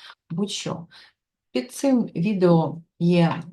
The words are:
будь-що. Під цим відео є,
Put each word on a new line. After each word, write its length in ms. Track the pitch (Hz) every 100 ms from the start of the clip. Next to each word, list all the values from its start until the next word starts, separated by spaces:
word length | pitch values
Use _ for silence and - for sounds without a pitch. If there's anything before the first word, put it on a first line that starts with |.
| - - -
будь-що. 580 | 170 202 - - 165 170 - - _ _ _ _
Під 200 | 254 247
цим 300 | - 277 254
відео 800 | - 170 196 190 180 165 156 - - -
є, 440 | 170 175 165 - -